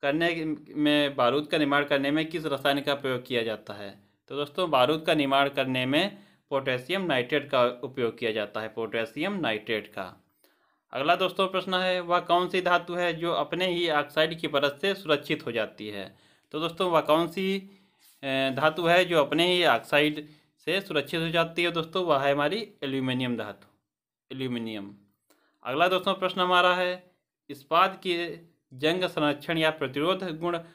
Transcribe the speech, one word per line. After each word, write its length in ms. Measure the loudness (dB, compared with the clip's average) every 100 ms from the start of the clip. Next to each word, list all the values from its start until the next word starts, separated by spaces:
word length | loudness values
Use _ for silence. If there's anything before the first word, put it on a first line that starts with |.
करने 540 | -2 2 0 0 -4 -6 -8
में, 460 | 0 2 4 2 2
बारूद 320 | 2 2 0
का 100 | 0
निर्माण 280 | 2 2 2
करने 260 | 0 2
में 180 | 0 -2
किस 160 | -4 -4
रसायन 360 | -2 0 0
का 140 | 0 -2
प्रयोग 300 | -2 -4 -2
किया 180 | -2
जाता 300 | -2 -6 -10
है? 300 | -14 -14 -18 _ _ -12
तो 80 | -8
दोस्तों, 340 | -6 -2 0
बारूद 340 | 4 4 4 2
का 60 |
निर्माण 360 | 2 4 4 4
करने 360 | 2 -2 0 0
में 320 | 0 0 -6 -20 _ -6
पोटेशियम 520 | -4 -2 -4 -2 -4
नाइट्रेट 480 | 0 -2 0 -2 0
का 160 | 2 2
उपयोग 520 | 0 -8 -2 -4 -2
किया 140 | -2
जाता 300 | -2 -4 -6
है, 60 | -8
पोटेशियम 680 | -8 -4 -4 -4 -4 -6
नाइट्रेट 540 | -2 -2 -4 -4 -6 -6
का। 360 | -12 -12 -14 _ _ _ _ _ _ -10
अगला 240 | -4 2 2
दोस्तों 320 | 2 0 0
प्रश्न 260 | -2 -2
है, 260 | -2 0 -2
वह 200 | 0 0
कौन 300 | 2 2 2
सी 120 | 0
धातु 320 | 2 0 0
है 200 | -2 -2
जो 180 | -2 -2
अपने 360 | -2 -2 -2 -2
ही 220 | 0 0
ऑक्साइड 500 | 0 0 0 0 0
की 80 | -2
परत 300 | 0 0 0
से 120 | -4
सुरक्षित 520 | -2 0 -2 0 -6 -4
हो 60 |
जाती 360 | -4 -4 -6 -12
है? 300 | -10 -12 -16 _ _ -12
तो 80 | -6
दोस्तों, 320 | -6 -2 2
वह 100 | 2
कौन 260 | 4 2 2
सी, 300 | -2 -2 -2 -6 -20 _ _ _ -10
अ, 260 | -4 0 0
धातु 360 | 2 2 2 4
है 200 | 4 6
जो 140 | 4
अपने 340 | 2 2 2
ही 120 | 4 4
ऑक्साइड 640 | 2 2 2 2 0 -10 -20 _ _ -4
से 160 | -4
सुरक्षित 400 | -2 -2 -2 -4
हो 80 | 0
जाती 340 | 0 0 0
है 80 | -2
दोस्तों? 340 | -2 -2 -2 2
वह 160 | 2
है 120 | 2
हमारी 380 | 2 0 -2 -8 -8
एल्यूमिनियम 540 | -4 -2 -2 0 -2 -4
धातु, 300 | -6 -12 -20 _ _ _ _ _ -16
एल्यूमिनियम। 640 | -8 -6 -4 -6 -8 -12 -18 _ _ _ _ _ _
अगला 240 | -6 0 2
दोस्तों 260 | 2 0
प्रश्न 280 | -2 -2 0
हमारा 340 | 2 4 4 4
है, 360 | 0 -4 _ _ _ _ -18
इस्पात 520 | -14 0 4 4 0
के 360 | -4 -4 -4 -10 -18 _ _
जंग 300 | -2 0 2
संरक्षण 540 | -2 0 0 0 -2 2
या 140 | 2
प्रतिरोध 680 | 0 -4 -2 0 0 -4 -6
गुण 200 | -4 -4 -8